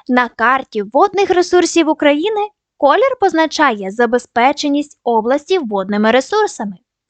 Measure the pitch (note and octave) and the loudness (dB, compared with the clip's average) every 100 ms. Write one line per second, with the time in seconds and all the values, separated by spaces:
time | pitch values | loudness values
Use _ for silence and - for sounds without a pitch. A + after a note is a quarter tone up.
0 | - B3 A#3+ - A3+ C4+ C4 A3 G3+ C#4+ | -2 -2 -2 -2 0 0 -4 -8 -2 2
1 | G4+ F#4+ G4 F4+ F4 F4+ E4+ E4+ D4+ D#4 | 2 2 0 2 2 2 2 0 0 2
2 | D4 D4 F4+ G#4+ G#4 - _ _ C#4 D#4+ | 2 2 0 -4 -6 -10 _ _ 0 2
3 | C5 B4+ G4 D#4+ D#4+ - D4 G#3+ F#3+ G#3+ | 0 0 -2 0 -2 0 0 0 -6 -2
4 | A#3+ A#3+ - - B3 D4 D4 C#4+ D4 - | 0 0 -2 0 0 0 -2 -2 -4 -8
5 | - A3+ G#3+ C#4 D4 F#4+ B3+ G3+ F#3+ G#3 | -2 -2 0 -2 -2 -4 -2 -4 -4 0
6 | G#3+ B3+ C4+ G#4 G#4+ - G#3 F3+ _ _ | 2 2 0 -2 -2 -4 -10 -12 _ _
7 | _ | _